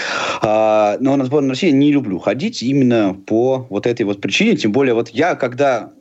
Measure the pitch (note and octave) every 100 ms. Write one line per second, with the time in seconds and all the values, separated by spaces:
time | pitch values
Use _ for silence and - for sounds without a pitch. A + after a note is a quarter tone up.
0 | - - - - A2 G#2+ A2 G#2+ G#2 G#2
1 | C3+ C#3 B2+ D3 C3+ C3 F#3 C3+ C#3+ C#3+
2 | A#2 F2 - A#2+ G#3+ - A#2 C#3 B2 A#2
3 | G2 F#2+ - A2 B2+ C3 A#2+ G2 B2 A#2
4 | G2+ G2+ - - A3+ F#3 A2+ A#2 C3 A2+
5 | B2 A2+ E3+ D3 B2 B2 C#3 A#2 - -